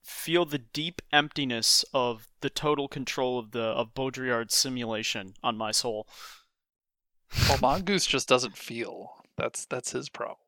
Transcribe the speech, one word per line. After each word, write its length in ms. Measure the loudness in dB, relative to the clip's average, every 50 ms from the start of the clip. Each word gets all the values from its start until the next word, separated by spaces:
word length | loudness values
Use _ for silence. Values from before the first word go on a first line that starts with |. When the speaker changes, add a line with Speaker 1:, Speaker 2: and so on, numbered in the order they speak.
| _
Speaker 1:
feel 420 | -14 -12 -10 -4 2 4 4 4
the 120 | 2 0 -6
deep 440 | -6 -6 _ -6 -6 -6 -8 -10 -8 2
emptiness 720 | 4 4 4 4 -2 -2 -2 0 0 0 4 4 4 4 2 2 0
of 340 | 2 2 2 0 -4 -10 -20 _ _
the 80 | -6 -4
total 380 | -4 0 2 2 2 2 0 -4
control 520 | -6 -8 -6 -4 -2 0 0 2 2 0
of 120 | -4 -4
the, 100 | -4 -2
of 320 | -2 0 0 0 -2 -2 _
Baudrillard's 640 | -4 -4 -4 -4 -4 -2 0 0 0 0 0 2
simulation 800 | 0 2 0 -2 -4 -4 -4 -4 -2 -2 -2 -4 -4 -6 -10 -14 -4 -2
on 140 | -2 0 0
my 140 | -2 0
soul. 360 | 0 0 0 0 -4 -4 -8 _ -16 -20 -18 -18 -18 -20 _ _ _ _ _ _ _ _ _ _ _ _ _ _ _ _ _ _ 0 2 4 6
Speaker 2:
Well, 80 | 6 6
Mongoose 440 | 4 4 2 2 2 0 2 2 2
just 220 | 2 0 -2 4 4
doesn't 300 | 4 4 4 0 -8 -10
feel. 680 | -12 -10 -8 -8 -8 -8 -8 -14 -16 -16 -18 -20 -20 _ _ -2
That's, 280 | -2 -2 -2 -6 -8
that's 260 | _ -6 -6 -6 -4
his 180 | -6 -4 -6 -6
problem. 280 | _ -8 -8 -8 -8 _ _